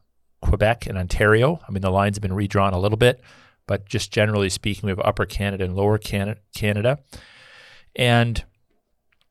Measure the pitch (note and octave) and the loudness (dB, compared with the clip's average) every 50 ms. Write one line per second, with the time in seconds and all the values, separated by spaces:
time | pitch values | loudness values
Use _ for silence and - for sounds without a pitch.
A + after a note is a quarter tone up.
0 | _ _ _ _ _ _ _ _ - - - G#2 G#2 G#2+ A#2 - - - G#2 F#2 | _ _ _ _ _ _ _ _ 0 0 2 2 2 0 0 -2 -4 -6 -6 -6
1 | F2+ F2+ - - A2 G#2 A2 A2 A#2+ C#3+ F3 - - - G2+ F#2+ G2 F#2+ F#2 G2 | -4 -4 0 2 4 4 6 4 4 2 0 -2 -6 -8 -6 -4 -2 0 2 2
2 | G2+ G#2 G2+ G#2 A2 F#2 F#2 G#2 G2+ G2 - G2+ G2 G2 F#2 F2+ F#2+ G#2 G#2+ G#2+ | 2 2 0 -2 -6 -4 -4 -2 -4 0 0 0 0 2 0 0 0 0 0 4
3 | A#2+ B2 B2+ - - - - - - _ _ _ _ - A#2+ A2 G2 - - G#2+ | 4 2 2 2 -6 -18 -20 -20 -20 _ _ _ _ -6 -6 -6 -4 -6 -6 -6
4 | - - - A2+ G#2+ G#2+ G#2+ G2+ G2 F#2 - - - G#2+ G2+ - - G#2 F#2+ G2 | -6 -4 0 0 2 2 2 0 0 0 -2 -4 -4 -6 -6 -4 -4 -4 -2 0
5 | - G#2+ G#2 - G#2 - - - G2+ G2+ G2 F#2+ F#2+ F#2 F2+ G2 G2+ G#2 G#2+ G#2+ | 0 0 0 0 -4 -4 -4 -4 -4 -4 -2 -4 -4 -4 -2 0 2 2 2 0
6 | - - - G2+ G2 G#2 A2 - _ _ - - A2 G#2 G#2 G#2 G#2 B2 C#3+ C#3+ | -2 -4 -4 -4 -4 -4 -6 -10 _ _ -10 -4 -2 -2 -2 0 0 0 0 -2
7 | - _ - - - - - - - - - - - - - - - _ _ - | -6 _ -20 -20 -20 -20 -20 -20 -20 -20 -20 -20 -20 -20 -20 -20 -20 _ _ 0
8 | B2+ A#2+ A#2+ A#2+ A#2 A#2+ A2+ - - - _ _ _ _ _ _ _ _ _ _ | 2 4 4 4 2 2 -2 -4 -6 -8 _ _ _ _ _ _ _ _ _ _
9 | _ _ _ _ _ _ | _ _ _ _ _ _